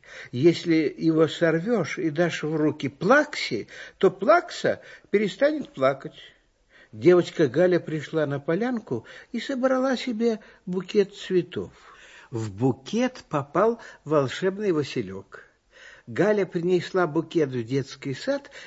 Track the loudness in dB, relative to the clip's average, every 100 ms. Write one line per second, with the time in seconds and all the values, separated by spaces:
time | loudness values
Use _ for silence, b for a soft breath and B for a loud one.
0 | B B B 2 4 4 2 2 0 0
1 | 0 4 2 2 2 2 0 -2 -2 -4
2 | -4 0 -2 -2 -4 0 0 0 -6 -2
3 | 4 4 2 -4 -6 -6 -8 B B 0
4 | 2 2 4 4 2 -4 -2 -2 B B
5 | _ 0 0 0 0 0 -6 0 0 0
6 | -6 -18 -20 _ _ _ _ b b 0
7 | 6 6 4 0 0 2 2 2 -2 -8
8 | -6 -4 -2 -4 -2 -2 -2 -4 -6 -8
9 | B B B -10 -6 -2 0 0 0 -2
10 | -4 -2 0 -2 B B -8 -6 0 0
11 | 0 -2 -2 -2 -2 -6 -10 -12 -20 B
12 | B B B -8 -8 -2 0 0 -4 -2
13 | -2 -4 -6 -6 -2 2 2 0 B B
14 | 0 2 2 0 -2 0 0 0 -2 -4
15 | -6 -10 -14 -20 -20 _ _ B B B
16 | -8 0 2 2 0 -2 0 0 0 0
17 | 0 0 -2 0 0 -2 -4 -4 -4 -8
18 | -10 -8 -4 -6 -8 B